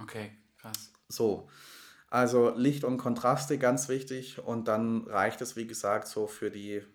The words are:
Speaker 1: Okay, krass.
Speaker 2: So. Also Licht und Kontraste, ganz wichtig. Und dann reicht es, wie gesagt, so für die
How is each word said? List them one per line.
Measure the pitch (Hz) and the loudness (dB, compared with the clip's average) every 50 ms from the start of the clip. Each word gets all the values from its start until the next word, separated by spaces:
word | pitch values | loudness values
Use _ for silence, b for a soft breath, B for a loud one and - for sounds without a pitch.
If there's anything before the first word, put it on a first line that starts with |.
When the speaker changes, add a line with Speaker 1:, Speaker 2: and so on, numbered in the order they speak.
| 107 | -16
Speaker 1:
Okay, | - - 110 104 104 104 - _ _ _ _ | -12 -10 -10 -10 -10 -12 -18 _ _ _ _
krass. | - 113 110 - - - _ _ _ _ | -14 -14 -12 -12 -14 -16 _ _ _ _
Speaker 2:
So. | - - 117 107 95 - - B B B B B B B B B B B B B | -2 2 2 2 2 0 -4 B B B B B B B B B B B B B
Also | - 123 127 120 123 123 120 117 117 | 2 2 4 6 6 6 6 6 4
Licht | 117 123 143 143 143 - | 4 2 2 2 2 0
und | 127 127 127 | -2 -2 -2
Kontraste, | - 123 120 - - 123 139 139 - - 147 135 | -2 -2 -2 2 2 2 2 2 2 -2 0 2
ganz | 127 123 131 135 - - | 4 4 4 2 0 -2
wichtig. | 131 135 135 - 131 131 127 - - - - | -2 -4 -4 -6 -10 -10 -10 -12 -14 -12 -8
Und | - 117 113 113 | -6 -4 -4 0
dann | 117 107 110 113 113 113 113 110 | 0 2 2 2 2 0 0 -2
reicht | 104 104 98 98 113 - - 123 | 0 2 2 2 2 2 -2 -6
es, | 117 - | -8 -6
wie | 117 113 | -8 -8
gesagt, | 113 110 - - 101 104 107 - - | -8 -6 -4 0 0 0 0 -2 -4
so | - 107 107 | -4 -4 -4
für | 104 - - 110 104 | -4 -4 -6 -6 -6
die | 101 104 101 104 101 101 101 - _ | -6 -6 -8 -8 -8 -8 -8 -10 _